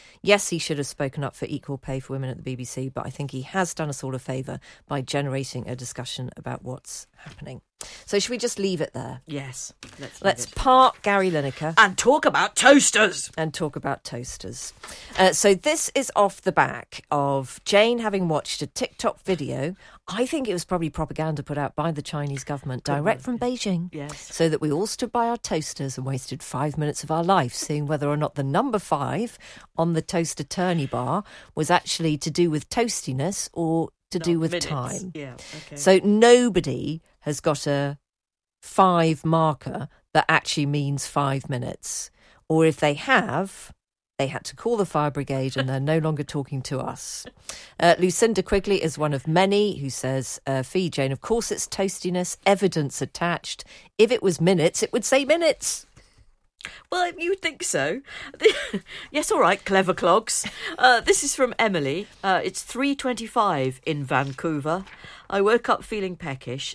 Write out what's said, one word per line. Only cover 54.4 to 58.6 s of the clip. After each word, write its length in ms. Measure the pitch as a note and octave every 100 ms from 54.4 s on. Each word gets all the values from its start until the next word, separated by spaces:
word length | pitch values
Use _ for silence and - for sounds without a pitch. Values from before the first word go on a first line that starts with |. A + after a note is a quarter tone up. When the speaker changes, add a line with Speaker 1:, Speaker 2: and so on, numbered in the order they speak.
Speaker 1:
minutes, 420 | E3 F#3 E3 -
it 100 | -
would 120 | - -
say 180 | C4+ C4+
minutes." 640 | E4 E4 - - - - _ - _ _ _ _ _ - - -
Speaker 2:
Well, 220 | F4 F4+ F4
you 120 | E4+
would 120 | F#4+
think 200 | E4 C#4+
so. 380 | - E3 C#3 A#3 - - - -
<laughs> 400 | A4 C#5+